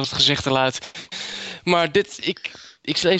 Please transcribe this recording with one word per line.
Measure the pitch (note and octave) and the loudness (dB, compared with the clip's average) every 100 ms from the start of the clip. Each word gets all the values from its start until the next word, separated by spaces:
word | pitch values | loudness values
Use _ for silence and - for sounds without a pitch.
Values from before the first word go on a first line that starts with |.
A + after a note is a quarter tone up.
| C3 | -2
het | |
gezegde | C#3+ C#3+ C#3+ C#3 | 2 2 2 2
luidt. | C3 C3 - - - - - - - - - | 2 2 0 -10 -16 -14 -12 -10 -10 -12 -4
Maar | F3 F3 E3 | 2 2 4
dit, | G3 G3 - - | 2 0 -4 -6
ik, | - - - - - | -6 -10 -14 -20 -10
ik | - D3 | -4 0
lees | G3 | 2